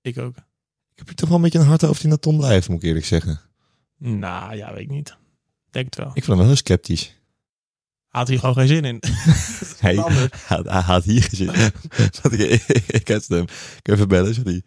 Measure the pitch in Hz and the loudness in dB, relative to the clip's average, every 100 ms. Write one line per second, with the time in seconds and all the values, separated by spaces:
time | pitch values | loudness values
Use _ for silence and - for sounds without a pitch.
0 | - 123 123 127 _ _ _ _ _ _ | -10 -10 -12 -14 _ _ _ _ _ _
1 | - - 160 170 170 165 143 160 156 151 | -20 -6 0 2 4 4 6 6 2 0
2 | 151 151 - 156 139 98 90 85 82 80 | 0 0 0 0 2 2 2 -4 -2 -4
3 | 78 82 78 76 _ _ _ _ _ _ | 0 -2 0 -8 _ _ _ _ _ _
4 | 127 107 90 90 92 110 104 101 - 139 | -8 -6 -6 -10 -12 -14 -14 -16 -10 -10
5 | 147 _ _ _ _ _ _ - 127 - | -10 _ _ _ _ _ _ -8 -8 -10
6 | - - - 95 101 139 - 90 - 82 | -8 -6 0 4 4 4 2 0 0 -6
7 | - _ _ _ _ _ _ _ _ _ | -6 _ _ _ _ _ _ _ _ _
8 | _ 120 123 127 131 127 131 160 143 117 | _ -6 -2 0 0 2 4 2 0 -6
9 | - - 160 - - - - - 98 95 | -4 0 2 2 2 -10 -14 -2 0 0
10 | - 131 131 - - 82 87 95 90 90 | 2 2 0 -4 -6 -4 -2 -2 2 2
11 | 98 117 - 95 92 90 110 - - - | 4 2 2 -2 -4 2 0 0 -14 -2
12 | 104 - 143 110 104 120 - - - 117 | -2 0 -4 0 2 0 2 0 2 -2
13 | - 107 - 87 87 - - - - 101 | 0 -4 -2 -2 -2 -8 -20 -14 0 2
14 | 101 95 92 113 113 90 | 4 2 2 -2 -4 -6